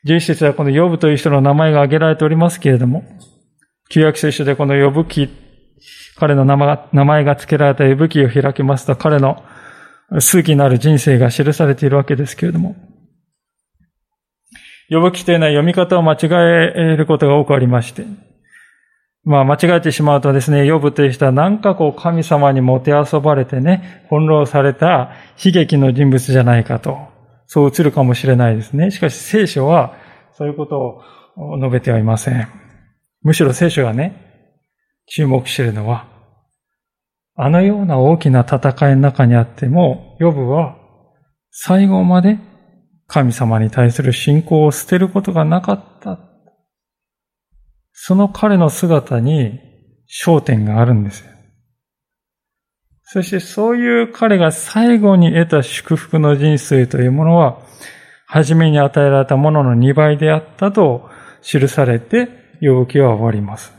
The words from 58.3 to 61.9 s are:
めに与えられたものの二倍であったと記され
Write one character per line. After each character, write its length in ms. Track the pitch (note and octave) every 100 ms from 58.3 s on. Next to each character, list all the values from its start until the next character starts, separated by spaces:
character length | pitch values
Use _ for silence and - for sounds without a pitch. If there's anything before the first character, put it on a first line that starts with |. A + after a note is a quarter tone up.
| D#3 C#3+ D#3+
め 160 | D#3+
に 80 | D3
与 200 | C#3 D3
え 100 | C#3+
ら 100 | C#3
れ 60 | C3+
た 100 | C3+
も 160 | D3+
の 100 | D3+
の 120 | C3+ A#2
二 160 | C3
倍 260 | C#3 D3+ D3
で 140 | D#3
あ 60 | D#3
っ 60 | - -
た 160 | G3
と 360 | G3+ D#3+ B2 - - - _
記 280 | - C#3+ C3+
さ 160 | -
れ 160 | B2+